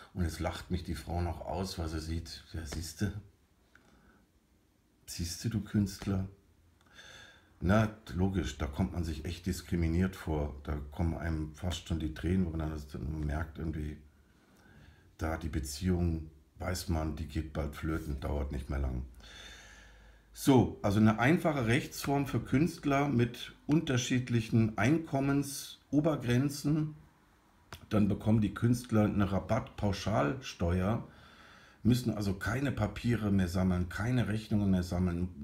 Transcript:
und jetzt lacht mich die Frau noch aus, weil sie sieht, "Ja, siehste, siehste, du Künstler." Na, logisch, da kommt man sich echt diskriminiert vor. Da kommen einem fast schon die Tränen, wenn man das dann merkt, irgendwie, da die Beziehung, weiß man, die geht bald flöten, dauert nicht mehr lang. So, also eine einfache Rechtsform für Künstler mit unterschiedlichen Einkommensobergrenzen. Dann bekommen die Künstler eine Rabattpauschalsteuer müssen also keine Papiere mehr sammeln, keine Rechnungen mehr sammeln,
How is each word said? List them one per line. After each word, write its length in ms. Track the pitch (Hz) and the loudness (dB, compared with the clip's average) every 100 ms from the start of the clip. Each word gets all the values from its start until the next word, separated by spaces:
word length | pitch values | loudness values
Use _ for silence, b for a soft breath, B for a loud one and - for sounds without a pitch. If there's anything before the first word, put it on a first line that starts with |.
| B | B
und 100 | - | -4
jetzt 160 | 85 - | -4 -2
lacht 320 | 82 - - | -4 -6 -6
mich 100 | 87 | -6
die 140 | - 78 | -4 -8
Frau 260 | - 85 | -4 -2
noch 200 | 87 82 | -2 -4
aus, 360 | - 76 95 - | -6 -4 -4 -4
weil 100 | 80 | -4
sie 120 | 80 | -4
sieht, 420 | 78 82 - - - | -4 -6 -6 -14 -12
"Ja, 140 | 85 80 | -10 -8
siehste, 460 | 78 85 - 98 101 - _ _ _ _ b b b b b b _ _ _ _ _ _ _ - | -8 -8 -4 -4 -4 -12 _ _ _ _ b b b b b b _ _ _ _ _ _ _ -14
siehste, 420 | - 82 - 120 | -8 -6 -4 -4
du 120 | 110 | -4
Künstler." 680 | - 110 98 - - 98 95 - _ _ _ _ _ B B B B B B B | -2 0 0 -2 -2 -2 -2 -10 _ _ _ _ _ B B B B B B B
Na, 300 | 82 107 110 - - | 4 4 4 -2 -8
logisch, 440 | 87 95 95 78 - | -2 0 0 -4 -4
da 80 | 73 | -6
kommt 280 | - 92 | -2 -2
man 100 | 85 | -2
sich 200 | 82 73 | -4 -4
echt 220 | 80 85 - | -6 -6 -6
diskriminiert 720 | 87 - 87 82 82 92 - | -6 -4 -2 0 2 0 -2
vor. 400 | - 76 73 69 | -4 -2 -2 -6
Da 120 | - 76 71 | -6 -6 -6
kommen 240 | - 85 | -4 -2
einem 400 | 80 82 78 76 | -2 -2 -2 -4
fast 320 | - 92 85 - | -6 -6 -6 -4
schon 140 | 80 | -4
die 140 | 78 | -4
Tränen, 380 | 76 85 95 87 | -4 0 0 0
wenn 60 | 80 | -2
man 120 | 78 | -4
das 180 | 78 73 | -6 -8
dann 360 | - 69 78 | -8 -6 -4
merkt, 360 | 76 76 80 - | -2 -2 -4 -6
irgendwie, 360 | 82 78 76 73 - b b b b b b b b b b - | -6 -4 -6 -10 -16 b b b b b b b b b b -6
da 180 | 80 80 | -4 -2
die 120 | 80 | -2
Beziehung, 800 | 76 73 - 92 90 87 80 76 - _ - | -4 -4 -2 2 4 2 0 -4 -16 _ -10
weiß 300 | 85 82 - | -6 -4 -2
man, 260 | 80 78 | -2 0
die 140 | 73 78 | -4 -6
geht 240 | 82 76 | -4 -4
bald 240 | - 73 - | -4 -4 -4
flöten, 420 | 80 80 - 71 | -4 -4 -4 -4
dauert 320 | 71 71 69 | -2 -2 -2
nicht 200 | 71 67 | -4 -4
mehr 100 | 67 | -2
lang. 240 | 67 62 64 - B B B B B B B B B B B | -2 -2 -8 -12 B B B B B B B B B B B
So, 460 | - - 131 90 - | -4 6 8 8 2
also 160 | 107 98 | 2 6
eine 220 | 110 107 | 6 6
einfache 480 | 120 165 165 143 110 | 4 4 2 0 2
Rechtsform 580 | 131 - - - 143 135 | 2 0 -6 -2 0 0
für 140 | 123 | -2
Künstler 680 | - 135 170 - 147 139 143 | 0 2 2 0 0 2 2
mit 440 | 123 117 - - - - | 2 2 -2 -14 -10 2
unterschiedlichen 1080 | 151 160 123 - 127 123 117 110 117 110 - | 2 4 0 2 0 2 0 2 4 4 2
Einkommensobergrenzen. 2250 | 107 165 - 139 139 139 139 - - - - 143 156 143 117 123 143 - 143 156 156 - - _ _ _ _ _ - - - | 2 2 2 0 2 2 0 -6 -12 -14 -2 2 2 2 2 2 2 0 0 0 0 -6 -20 _ _ _ _ _ -20 -20 -2
Dann 200 | 107 101 | 2 4
bekommen 320 | 104 113 110 | 2 4 4
die 120 | 104 | 4
Künstler 520 | - 120 123 - 110 | 2 2 2 2 4
eine 260 | 107 95 95 | 4 4 2
Rabattpauschalsteuer 1800 | 95 - 113 - - 104 92 - 113 143 127 - - 87 92 92 123 - B B B B B B B | 0 0 -2 -2 -4 -2 0 0 0 0 -2 -8 -2 0 2 2 0 -4 B B B B B B B
müssen 280 | 107 123 120 | 4 4 2
also 200 | 104 101 | -2 -2
keine 380 | 92 - 120 139 | -2 -2 -2 -2
Papiere 580 | - 104 - 120 110 107 | 0 -2 0 0 0 2
mehr 180 | 98 90 | 2 2
sammeln, 400 | 90 92 90 90 | 2 2 2 0
keine 380 | - 107 127 98 | -2 0 2 2
Rechnungen 440 | 107 - 107 101 | 0 0 2 4
mehr 120 | 92 | 2
sammeln, 460 | 87 90 90 85 90 71 | 2 2 2 0 -4 -4